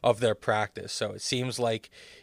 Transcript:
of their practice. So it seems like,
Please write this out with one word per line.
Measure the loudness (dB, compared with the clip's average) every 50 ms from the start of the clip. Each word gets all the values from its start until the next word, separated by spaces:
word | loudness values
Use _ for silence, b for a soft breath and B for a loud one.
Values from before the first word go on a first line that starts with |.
| B
of | 2 4 4
their | 4 2 2
practice. | 0 0 0 2 2 0 -2 -4 -8 -10 -8
So | -6 -4 -4 -4
it | -4 -6
seems | -4 -2 -2 -2 -2 -2 -2 0
like, | 0 0 0 -2 -4 -10 B B B B B B